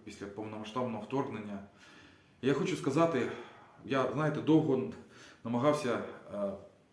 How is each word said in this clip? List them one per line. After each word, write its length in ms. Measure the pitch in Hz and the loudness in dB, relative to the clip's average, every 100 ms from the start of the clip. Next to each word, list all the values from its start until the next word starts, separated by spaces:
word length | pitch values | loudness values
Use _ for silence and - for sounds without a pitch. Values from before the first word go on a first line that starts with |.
після 220 | 104 - 101 | -16 -12 -10
повномасштабного 800 | - 107 110 107 123 117 110 | -8 -8 -8 -6 -2 -2 -4
вторгнення. 540 | 107 135 139 110 104 101 98 - - - - - - - | -2 -2 -2 -6 -8 -10 -12 -20 -20 -20 -20 -20 -20 -2
І 40 | 123 | 0
я 80 | |
хочу 220 | 143 180 151 | 2 0 0
сказати, 540 | 143 139 170 127 110 - - - - - | 0 4 4 4 0 -4 -12 -18 -20 -16
я, 280 | 107 135 - | -2 0 0
знаєте, 280 | 123 151 - | 0 0 2
довго 520 | - 156 - 127 - - - - - - | 6 6 6 2 0 -6 -14 -20 -20 -10
намагався, 600 | 123 120 147 143 120 104 - - - | -2 2 4 4 2 0 -4 -10 -10
е, 180 | 101 98 92 - - _ | -4 -2 -4 -12 -20 _